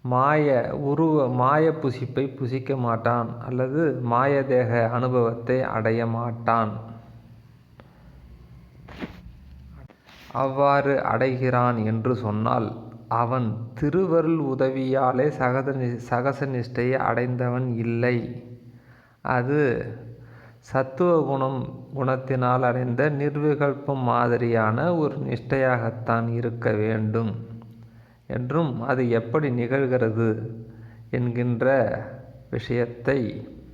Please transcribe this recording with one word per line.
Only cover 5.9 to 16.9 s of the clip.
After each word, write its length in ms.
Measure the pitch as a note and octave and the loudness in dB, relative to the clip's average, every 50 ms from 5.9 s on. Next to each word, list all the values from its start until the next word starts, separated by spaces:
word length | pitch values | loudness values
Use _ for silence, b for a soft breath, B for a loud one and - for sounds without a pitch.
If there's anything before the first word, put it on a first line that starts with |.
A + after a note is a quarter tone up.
| A2+ A2+ A#2 | 2 2 0
மாட்டான். 680 | A2+ A2+ A2+ A#2 A#2+ A2+ A#2 - - A2+ A#2 A2+ G#2+ G2+ - - - - - - - - - - - - - - - - - - _ - B B B B B B B B B B - - - - - - - - - - - - - - - - - - - - - - - - - - - - - - - C3 - - _ _ - - - - - - | 0 -2 -2 -2 -4 -6 -4 0 2 2 2 2 0 -2 -8 -12 -14 -16 -18 -20 -20 -20 -20 -20 -20 -20 -20 -20 -20 -20 -20 -20 _ -20 B B B B B B B B B B -20 -20 -20 -20 -20 -20 -20 -20 -20 -20 -20 -20 -20 -14 -14 -14 -14 -14 -18 -20 -20 -20 -20 -20 -20 -20 -20 -20 -20 -20 -20 -20 -20 -20 _ _ -20 -20 -20 -20 -10 -4
அவ்வாறு 680 | A#2+ C3+ C#3 C3 C3+ C#3 C#3 C#3 C#3+ C#3+ C#3 C#3 C3 - | -4 -2 -2 2 4 4 4 6 4 4 2 2 2 2
அடைகிறான் 840 | - - A#2 C3 C3+ C3 B2 C3 B2+ B2 B2 B2 B2 A#2+ A#2 G#2+ | 2 2 2 2 2 0 0 0 2 2 4 4 2 2 2 0
என்று 320 | G#2+ A2+ A2+ A2+ B2 B2+ | 0 0 0 0 0 0
சொன்னால், 520 | G#2+ G#2+ G#2+ G#2 G#2+ A2 A#2 B2 B2 A2+ G2+ - - - - - - - - | 0 0 -2 -2 0 0 0 0 0 0 -2 -6 -8 -14 -16 -16 -18 -8 -4
அவன் 480 | A#2 A2+ A#2+ A#2 B2 C3 B2 A2 G#2+ A2 A2+ - - | -2 0 0 0 0 0 0 -2 -2 -4 -8 -10 -8
திருவருள் 640 | - D3+ D3 C#3+ F3+ F#3+ F3+ D#3+ E3 D#3+ D#3+ E3 D#3+ | -2 -2 0 2 2 2 2 2 2 4 2 2 0
உதவியாலே 880 | D3 C3+ C3 C3 C3+ C3 C3 C3+ C3 C3 B2+ C3+ C3+ B2+ B2+ B2+ C3 D3+ | 0 -2 0 0 0 0 2 0 0 0 2 2 2 2 4 4 2 2
சகத 420 | C#3+ C3 C3 B2+ B2 C3 C3 C#3 C3+ | 2 2 0 2 2 2 0 0 -2
நி-, 280 | C3+ B2+ A#2+ A#2+ A2+ A#2 - | 0 -2 -2 -2 -4 -4 -2
சகச 360 | B2 A#2+ B2 C#3 C3+ - D3 | -2 0 2 0 0 0 -2
நிஷ்டையை 500 | C3+ C3 B2 A#2 A#2+ B2 B2 A#2+ B2+ | -2 -2 -2 -4 -4 -2 -2 0 2